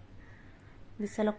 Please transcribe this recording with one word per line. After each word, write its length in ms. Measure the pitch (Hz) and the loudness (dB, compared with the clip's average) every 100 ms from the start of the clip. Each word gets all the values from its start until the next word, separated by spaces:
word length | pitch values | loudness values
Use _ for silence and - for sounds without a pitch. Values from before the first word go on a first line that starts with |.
| - - - - - - - - - - | -16 -14 -14 -14 -16 -16 -16 -14 -10 -2
दिसायला 320 | 208 - 214 | 0 6 6